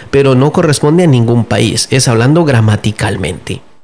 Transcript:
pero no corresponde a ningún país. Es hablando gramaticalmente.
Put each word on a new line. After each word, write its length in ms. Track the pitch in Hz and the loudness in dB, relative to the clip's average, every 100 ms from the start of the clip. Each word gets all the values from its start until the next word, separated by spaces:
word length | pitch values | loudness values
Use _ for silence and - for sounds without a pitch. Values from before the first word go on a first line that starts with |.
| - | -4
pero 240 | 139 139 127 | 0 2 2
no 160 | 143 | 2
corresponde 540 | 165 156 139 147 165 175 | 0 0 0 0 2 2
a 20 | |
ningún 380 | 127 117 120 107 | 2 2 0 0
país. 420 | 104 117 92 - | -2 -2 -2 -2
Es 180 | 131 131 | -2 0
hablando 340 | 113 123 160 | 0 2 2
gramaticalmente. 1160 | 160 120 107 107 107 101 104 95 92 87 - - - - | 2 2 2 0 -2 -4 -6 -6 -8 -10 -12 -14 -14 -20